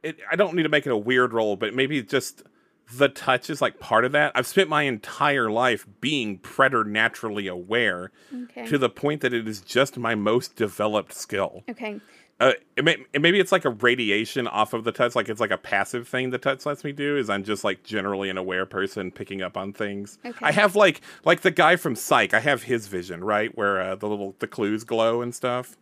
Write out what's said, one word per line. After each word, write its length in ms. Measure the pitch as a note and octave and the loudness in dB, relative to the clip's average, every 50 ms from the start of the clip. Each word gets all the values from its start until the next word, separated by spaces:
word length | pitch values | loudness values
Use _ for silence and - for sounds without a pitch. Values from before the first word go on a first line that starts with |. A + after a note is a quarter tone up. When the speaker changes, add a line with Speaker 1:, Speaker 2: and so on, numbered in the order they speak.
| - | -8
Speaker 1:
It, 160 | D#3 D#3 - - G2+ | -10 -10 -10 -6 -4
I 40 | D3 | 2
don't 180 | F3 G#3 F3+ D#3+ | 2 2 2 2
need 100 | F3+ D#3+ | 0 2
to 60 | D3+ | 4
make 160 | D3+ D3 C#3 | 2 2 2
it 60 | C#3+ | 2
a 60 | B2 G#2+ | -2 0
weird 360 | G#2 A#2 B2+ B2+ B2+ B2 A2+ | 2 2 4 4 4 4 4
roll, 220 | A#2 A2 G#2+ G#2 F#2 | 2 2 2 0 0
but 160 | A2+ G#2 G#2 | -2 -4 0
maybe 280 | B2+ C3+ C3 D#3 C#3+ A2+ | 0 0 0 0 -4 -4
just 400 | - - C3+ - - - - - _ _ _ _ _ _ _ _ _ A#2 | 0 -2 -2 -2 -2 -12 -16 -20 _ _ _ _ _ _ _ _ _ 0
the 140 | B2 C#3+ C3+ | 2 2 2
touch 400 | C#3 - - - B2+ B2 - - | 2 -2 0 2 2 2 2 -4
is, 100 | D#3+ C#3 | -4 -2
like, 180 | - B2 - - | -2 -2 -2 -6
part 240 | - - A#2 A2 A#2+ | -4 2 2 4 4
of 80 | B2+ C#3+ | 4 2
that. 180 | D3 D3+ D3 - | 2 2 2 2
I've 140 | B2 B2+ - | -2 -2 2
spent 220 | - G3 F#3+ D#3 | 2 2 2 4
my 140 | D#3 D3 D3 | 2 0 0
entire 680 | C#3 B2 G#2 - - - - D3 D3 C#3+ C3+ A#2+ A2 | 0 -2 -4 -8 -14 -4 0 2 2 2 2 0 2
life 360 | G#2 A2+ B2 B2+ A#2 G2+ - - G2 _ | 2 2 2 2 2 0 -4 -14 -18 _
being 380 | - C#3+ D#3 C#3+ A#2 G#2+ G2 F2+ | -4 -2 -2 -2 -2 -4 -6 -8
preternaturally 1080 | - - - - C#3 C3+ C3+ A#2+ G#2+ G#2 G#2 A2 A2 A#2 - - - A2+ G#2 G#2 G2+ F#2+ | -12 -14 2 2 4 4 4 2 0 0 0 2 2 2 0 -2 -8 -6 -6 -4 -6 -6
aware 640 | F2+ F2+ F2 F#2 A2 A#2+ A#2+ G#2 F2+ F2 F2+ F#2+ _ _ - _ C#4+ B3 B3 | -6 -8 -6 -2 0 0 2 0 0 -2 -8 -12 _ _ -20 _ -14 -14 -14
Speaker 2:
Okay. 220 | A#3+ - B3 A#3 A3+ | -14 -14 -16 -6 -2
Speaker 1:
to 100 | D3 C#3+ | 0 0
the 100 | C3 A#2+ | 0 0
point 300 | - - - C#3+ D3+ D3 | -2 -2 -4 -4 -2 0
that 120 | - B2+ B2 | -2 -2 -2
it 120 | A#2 A2+ A2 | -2 -4 -6
is 120 | G#2+ G2+ | -10 -10
just 360 | - - - A#2 C#3 C#3 - B2+ | -12 -2 0 0 0 0 -2 -6
my 160 | A#2+ A2+ A2+ | -2 -2 -2
most 400 | G#2+ G2+ G#2 A2 B2 B2 - _ | 0 0 2 2 0 0 -4 _
developed 560 | - A2+ G2+ F2+ - G#2 G#2+ G#2+ G#2+ F#2 - - | -4 -4 -4 -2 -2 -2 0 0 0 -2 -4 -12
skill. 500 | - - - G#2+ G2 G2 - - - - - | -14 -12 -8 -4 -4 -4 -4 -6 -12 -14 -14
Speaker 2:
Okay. 300 | A#3 - B3+ G#3+ G#3 G#3+ _ _ _ _ _ _ _ _ | -12 -10 -10 -12 -12 -12 _ _ _ _ _ _ _ _
Speaker 1:
Uh, 140 | - C3 A2+ - _ _ _ - | 4 4 4 2 _ _ _ 0
it 80 | C#3 | 2
may, 100 | E3 D#3+ - - _ | 2 2 0 -4 _
it, 80 | - C#3+ | -4 2
maybe 200 | D3 E3+ F3+ G3+ | 2 4 4 4
it's 100 | F#3 - | 2 2
like 140 | - F#3 - | 2 2 2
a 60 | C#3 | 0
radiation 760 | A#2 G2+ A2+ A#2+ B2 B2+ A#2+ G#2 G2+ G#2 A2+ - - C3+ A#2+ A2+ | -2 2 2 2 4 4 2 0 0 0 0 -2 -4 -4 -4 -2
off 240 | - G#2 G#2+ - | 0 0 0 0
of 120 | - A#2 A2 | 0 -4 -4
the 60 | A#2 G#2+ | -4 0
touch, 220 | - C3 A#2+ - | 0 0 2 2
like 120 | B2 G#2+ F#2+ | 0 -2 -2
it's 140 | A2 G#2+ | -2 -2
like 80 | A#2 G2+ | 0 0
a 60 | F#2+ F2 | 0 -4
passive 500 | _ - - G2 G2 - - B2 - - | _ -2 0 0 0 0 -4 -8 -8 -4
thing 220 | - B2+ B2+ B2+ | -4 -4 -4 -2
the 80 | B2+ B2 | -4 -2
touch 280 | - C#3 C3+ C3 - D3 | -2 -2 -4 -2 -4 -6
lets 160 | C#3+ C#3 - | -6 -6 -8
me 60 | D3 C#3+ | -10 -6
do, 240 | C#3+ C#3+ C#3+ D3 C#3+ | -4 -4 -2 -2 -2
is 120 | B2 G#2+ | -2 -2
I'm 140 | G2+ G2+ G2 | -2 -4 -2
just, 200 | G#2 G#2+ G2 - | -4 -4 -2 -2
like, 180 | G#2 F#2+ - _ | -4 -4 -4 _
generally 460 | - G#2+ G#2+ F#2+ G2+ G2+ F#2+ G2 G2 | -6 -4 -4 -2 -2 -2 -2 -2 -2
an 80 | F#2 F#2+ | -4 -4
aware 280 | F#2 F#2 F#2 F#2 F#2+ | -4 -2 -2 -2 -2
person 460 | F#2 - F#2+ G2 F#2+ - G#2+ F#2+ F2+ | -2 -2 -4 -4 -2 -4 -6 -6 -6
picking 300 | - - G#2 - G2 F#2+ | -8 -10 -12 -10 -8 -8
up 160 | F#2 F2+ - G2 | -8 -6 -6 -8
on 160 | F#2+ G2+ G2+ | -8 -8 -6
things. 440 | - A2 G2+ G2+ G2+ G2+ G2+ - _ _ | -6 -6 -6 -6 -8 -10 -12 -16 _ _
Speaker 2:
Okay. 140 | A#3+ A#3+ - - | -16 -14 -4 -2
Speaker 1:
I 60 | D3+ D3 | 0 2
have, 220 | F#3+ G#3 G3+ F3+ G#3 | 4 2 4 6 6
like, 240 | G#3 F#3 - - - - - - _ | 4 4 4 0 -10 -20 -20 -4 _
like 160 | D#3+ F3 E3+ | 2 2 4
the 100 | - F#3+ | 2 0
guy 240 | E3 - E3+ D#3 F3 | 4 6 6 6 6
from 180 | E3+ - E3 A#2+ | 4 2 -4 -4
Psych, 380 | - - - D3+ B2 A2 F#2 - | -4 0 2 4 4 4 2 0
I 60 | A2 | 0
have 240 | A2 D3 C#3+ A#2+ - | 2 2 0 0 0
his 240 | - B2+ A#2 G#2+ G2 | -2 -2 -2 -2 -4
vision, 340 | G2 F2+ F2 F#2 F2+ E2+ | -6 -6 -6 -6 -10 -8
right? 320 | F2+ G#2 G#2 G#2 G#2+ A2+ - - | -2 0 2 2 0 0 -2 0
Where, 240 | G#2 G2+ G2 F#2+ | 0 2 2 2
uh, 140 | F#2 F#2 F#2+ | 0 -2 -4
the 120 | G2+ G#2+ G#2+ | -6 -4 -4
little, 280 | G#2 G#2 G2+ G2 F#2+ _ | -4 -4 -6 -8 -8 _
the 80 | - G#2+ | -10 -8
clues 380 | - - A2 G2+ G#2+ A2 A2+ | -4 -2 0 0 0 -2 -2
glow 360 | A#2 A#2+ A2+ A2+ A2+ A#2 A#2+ | -2 0 2 2 2 2 0
and 140 | A#2+ A#2+ A#2+ | -4 -6 -8
stuff. 400 | - - B2+ B2 B2 B2 - - _ | -6 -4 -4 -4 -4 -6 -10 -18 _